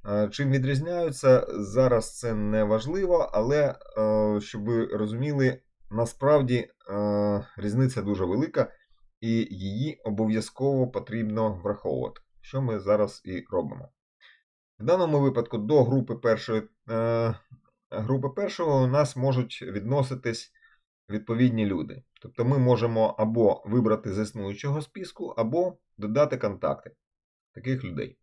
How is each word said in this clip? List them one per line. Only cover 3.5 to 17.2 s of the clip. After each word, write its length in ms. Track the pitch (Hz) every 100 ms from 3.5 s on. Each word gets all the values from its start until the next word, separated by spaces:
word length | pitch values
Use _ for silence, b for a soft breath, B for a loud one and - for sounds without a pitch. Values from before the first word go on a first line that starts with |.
| 147 143 - - -
е, 420 | 107 107 107 104
щоб 240 | 104 110
ви 220 | 104 117 -
розуміли, 760 | 107 107 113 147 143 127 127 _ _ -
насправді, 800 | 107 117 - 139 151 127 123 - _ -
е, 560 | 101 104 104 104 101 - -
різниця 460 | 104 117 131 123
дуже 220 | 101 98
велика, 480 | 90 107 156 151 117 B B B _ _
і 100 | 113 113 -
її 500 | 95 98 104 151 143
обов'язково 840 | 110 104 110 110 110 - 135 135 127
потрібно 720 | 101 - 120 107 110 110 92
враховувати, 560 | 101 104 87 65 55 - _ _
що 220 | - 131
ми 180 | 127 107
зараз 420 | 98 107 101 -
і 200 | - 90 -
робимо. 380 | 92 73 - - _ _ _ b b b _ _ _
В 60 |
даному 360 | 110 180 170 147
випадку 380 | 139 123 113 113
до 260 | 107 151
групи 300 | 123 135 123
першої, 480 | 113 120 110 - 110 107 _ -
е, 440 | 113 117 117